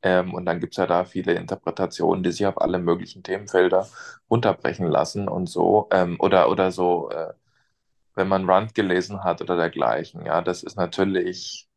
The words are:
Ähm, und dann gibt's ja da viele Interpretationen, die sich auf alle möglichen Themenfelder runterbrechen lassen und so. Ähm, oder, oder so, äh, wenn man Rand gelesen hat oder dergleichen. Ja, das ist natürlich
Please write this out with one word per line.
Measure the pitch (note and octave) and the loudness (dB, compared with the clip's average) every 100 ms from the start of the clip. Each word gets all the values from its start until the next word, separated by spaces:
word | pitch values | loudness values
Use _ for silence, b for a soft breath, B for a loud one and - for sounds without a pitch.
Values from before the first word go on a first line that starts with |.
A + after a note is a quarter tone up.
Ähm, | F#2+ F#2 F2+ | 4 2 2
und | F2 F2+ | -4 -2
dann | E2+ | -2
gibt's | E2 - | -4 -2
ja | F#2 | 2
da | F2 | 2
viele | F2+ - F2+ | 0 -4 -2
Interpretationen, | F2 E2+ F#2+ - - F#2 - E2+ F2+ | -2 -2 -8 -6 -4 -4 0 0 2
die | F2+ | 0
sich | E2+ G2 | 0 -2
auf | G2 | 0
alle | - F2+ | -2 0
möglichen | F2 F2 - - | 0 -2 -4 -14
Themenfelder | - F#2+ G#2 F#2 F2+ F#2 G2 B B B _ | -8 -8 0 4 4 4 -2 B B B _
runterbrechen | A#2 A#2 F#2 - - F2 | 0 2 0 -2 -2 0
lassen | D2 D2+ G2+ G2+ | 2 0 -2 -4
und | F2+ F2+ | -4 -4
so. | E2+ F2 G#2 G#2 | 0 4 4 4
Ähm, | F#2+ F2+ F2 | 2 2 0
oder, | F#2+ F#2+ E2 | 2 4 4
oder | F#2 F#2 | 4 0
so, | F2+ F2+ F2 C#2+ | 0 0 0 -2
äh, | G#1 D#2+ - _ _ _ _ _ _ _ | -8 -10 -12 _ _ _ _ _ _ _
wenn | - F#2+ | -4 0
man | F#2+ F#2+ | 0 4
Rand | F#2+ A2 | 2 2
gelesen | A2 G2+ F2+ F#2 G2 | -2 0 0 -2 -4
hat | F2+ E2+ | -4 -4
oder | E2+ F2+ | -2 -2
dergleichen. | E2+ D#2 A#1+ A#1 E2+ E2 E2 | -2 0 0 0 -4 -12 -2
Ja, | D#2+ | -2
das | E2+ F2+ | 0 -6
ist | - - | -8 -6
natürlich | F2 - G2 F#2+ F2+ F#2 - - - | -6 -2 0 0 -2 -6 -12 -16 -18